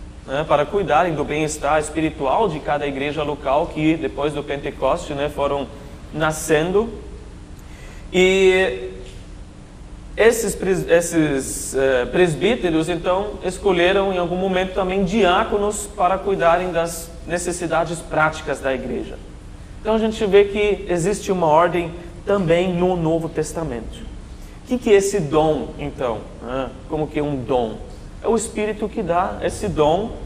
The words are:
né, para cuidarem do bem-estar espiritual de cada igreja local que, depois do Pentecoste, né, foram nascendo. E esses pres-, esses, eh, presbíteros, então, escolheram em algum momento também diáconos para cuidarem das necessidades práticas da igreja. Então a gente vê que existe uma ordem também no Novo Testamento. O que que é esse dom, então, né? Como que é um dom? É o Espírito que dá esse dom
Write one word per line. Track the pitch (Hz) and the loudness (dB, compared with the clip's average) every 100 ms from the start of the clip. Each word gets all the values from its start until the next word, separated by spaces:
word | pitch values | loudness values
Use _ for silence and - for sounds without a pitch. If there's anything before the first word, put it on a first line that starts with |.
| - - - | -16 -16 -6
né, | 139 156 | -4 2
para | 147 143 | 2 4
cuidarem | 202 156 151 180 | 0 4 4 4
do | 147 | 0
bem-estar | 131 147 151 - 143 156 | -2 0 -2 -2 2 2
espiritual | 151 160 156 - 135 175 214 | 0 -2 -2 0 0 2 2
de | 156 | 0
cada | 151 147 147 | -2 -2 -2
igreja | 135 143 151 | -2 -2 -2
local | 147 139 135 143 170 | -4 -2 0 2 0
que, | 151 156 160 | 2 2 2
depois | 135 135 147 | -2 -2 -2
do | 143 | -2
Pentecoste, | - 139 143 - 135 170 - | -4 -6 -6 -2 0 0 -2
né, | 139 147 | -4 -4
foram | 147 143 143 127 - - - - | -2 -2 -2 -4 -12 -16 -16 -10
nascendo. | 151 156 156 - 151 170 202 233 - - - - - - - - - - - - | -2 -2 -2 2 2 4 2 0 -6 -14 -16 -16 -18 -16 -18 -18 -18 -16 -16 -2
E | 185 185 190 190 185 190 185 - - - - - - - - - - - - - - | 4 4 6 6 6 2 -2 -8 -12 -14 -16 -16 -16 -18 -18 -18 -18 -16 -16 -8 4
esses | 220 226 202 | 4 4 -2
pres-, | - 185 180 - | -2 0 0 4
esses, | 170 170 170 151 135 123 - - 131 | 4 4 2 2 0 -2 -6 -4 2
eh, | 135 127 117 | 2 2 2
presbíteros, | 170 175 147 190 240 175 160 160 | 4 4 4 2 2 2 0 0
então, | 170 185 185 208 - | -2 0 0 -2 -6
escolheram | 185 - 202 175 175 196 196 | -6 -2 2 4 4 4 2
em | 185 | 0
algum | 170 180 | 0 0
momento | 190 180 185 | 0 0 0
também | 202 185 190 175 | 0 0 0 2
diáconos | 226 180 185 226 202 208 208 - | 4 4 4 2 0 0 -2 -8
para | - 180 190 | 0 2 2
cuidarem | 202 180 165 175 185 | 0 2 4 4 2
das | 165 165 - - - - | -2 -2 -6 -12 -14 -6
necessidades | 175 180 170 165 165 165 165 | -4 -2 -4 0 0 0 -4
práticas | - 151 156 - 151 135 | -4 2 2 0 -6 -4
da | 135 | -2
igreja. | 127 117 113 - - - - - - - - | -2 -4 -6 -8 -12 -14 -16 -16 -16 -16 -6
Então | 214 220 | 0 2
a | |
gente | 220 214 208 | 2 0 6
vê | 196 | 6
que | 202 208 208 180 - | 6 2 0 0 0
existe | 175 185 - - | 0 0 -2 -2
uma | 180 165 | 2 6
ordem | 151 175 175 170 - - - - | 6 6 2 -4 -8 -14 -8 0
também | 202 165 170 185 | 2 4 4 2
no | 170 180 180 | 2 2 2
Novo | 160 165 160 | 2 0 0
Testamento. | 160 156 170 156 117 - - - - - - - - | -4 -4 -4 -6 -6 -8 -12 -14 -14 -16 -16 -16 -18
O | - | -4
que | 247 | -2
que | 226 | 6
é | |
esse | 202 196 202 | 6 6 0
dom, | 147 151 156 147 113 - | 2 4 4 2 -4 -8
então, | 143 147 127 107 - - | -8 -4 -2 -4 -8 -12
né? | 113 131 123 - - | -6 -6 -6 -10 -8
Como | 156 151 | -4 -2
que | 151 | -2
é | |
um | 147 139 | -2 -4
dom? | 123 127 113 110 - - - - | 0 0 0 -6 -12 -14 -16 -6
É | - | 0
o | 226 | 0
Espírito | - 208 214 208 208 | 0 -2 -4 -2 -4
que | 233 | -4
dá | 175 170 202 196 | 0 0 0 -2
esse | - - 208 | -4 -4 -2
dom | 151 151 175 226 - | 2 4 4 -2 -8